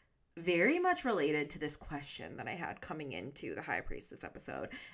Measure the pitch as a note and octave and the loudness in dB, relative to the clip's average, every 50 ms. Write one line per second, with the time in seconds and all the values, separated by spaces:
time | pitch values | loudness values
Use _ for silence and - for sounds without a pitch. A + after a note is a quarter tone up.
0 | _ _ _ _ _ _ _ E3+ E3 F3+ F3 E3+ F#3 B3 D#4+ F4+ F4+ F#4 F4 F4 | _ _ _ _ _ _ _ -2 2 4 6 8 8 8 6 6 6 4 4 4
1 | - B3+ G#3+ F3 C#3+ D3+ D3+ D3+ D3 D3 - D#3+ D#3 C#3+ C#3+ - - - D#3 C#3+ | 4 2 4 4 6 4 4 4 2 0 -2 -2 -4 -4 -4 -6 -8 -8 -6 -6
2 | C#3+ - - - - - - - A#2+ - - E3+ E3 - - - - - D#3+ D#3 | -6 -6 -8 -8 -8 -8 -8 -8 -6 -6 -6 -4 -4 -6 -6 -6 -8 -8 -6 -6
3 | D3 C3+ G2 F2 F#2+ C3+ C#3 - - G2+ D2 - - - G#2 F2+ - - - - | -6 -6 -6 -6 -6 -8 -8 -8 -6 -6 -6 -6 -4 -2 -2 -2 -2 -4 -6 -6
4 | - - - - - - - - - - - C2+ - - - - - - | -8 -10 -10 -10 -10 -10 -10 -10 -8 -6 -6 -6 -6 -8 -8 -12 -14 -16